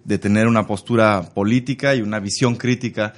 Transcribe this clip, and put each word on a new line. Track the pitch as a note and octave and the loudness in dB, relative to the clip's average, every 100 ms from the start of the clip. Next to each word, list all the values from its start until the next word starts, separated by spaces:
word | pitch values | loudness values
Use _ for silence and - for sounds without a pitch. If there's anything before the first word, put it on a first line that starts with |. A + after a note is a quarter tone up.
| - | -4
de | G2+ | -2
tener | G2+ G#2 A2+ | 2 2 4
una | A2+ G#2 | 2 0
postura | G2+ - A#2 A2 G2+ E2 | -4 -2 2 4 2 -2
política | - G2+ B2 B2 B2+ C#3+ C3+ | -4 0 0 -2 -2 0 0
y | |
una | G#2 G#2+ | -2 -4
visión | G2 - B2 A#2 | -6 0 0 0
crítica | A#2+ A#2 A2+ A2+ G#2+ | -2 -2 -2 -4 -4